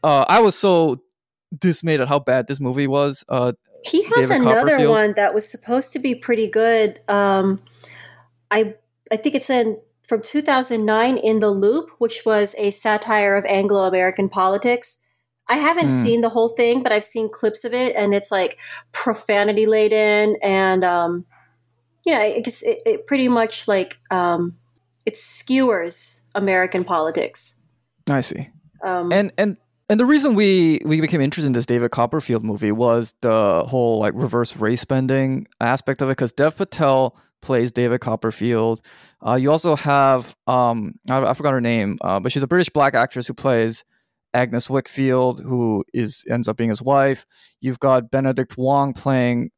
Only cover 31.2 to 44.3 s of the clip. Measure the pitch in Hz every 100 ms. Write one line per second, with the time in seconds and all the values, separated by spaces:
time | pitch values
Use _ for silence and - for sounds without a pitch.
31.2 | 135 151 147 120 120 120 120 - 120 156
32.2 | - 113 110 104 107 107 120 117 113 -
33.2 | 120 110 104 82 120 127 120 113 107 110
34.2 | 131 113 117 - 110 120 - 131 131 135
35.2 | 131 131 - _ 117 135 - 131 135 131
36.2 | 123 - 147 - 196 - 151 135 131 _
37.2 | _ _ - 127 120 120 123 120 - 113
38.2 | 113 107 113 117 113 113 _ - - _
39.2 | - 127 135 156 170 147 147 143 135 131
40.2 | 120 - - 127 120 117 104 - - 131
41.2 | 135 131 147 135 117 117 101 98 90 95
42.2 | 107 143 135 175 170 151 139 135 120 -
43.2 | 120 120 143 120 113 110 - _ _ _
44.2 | _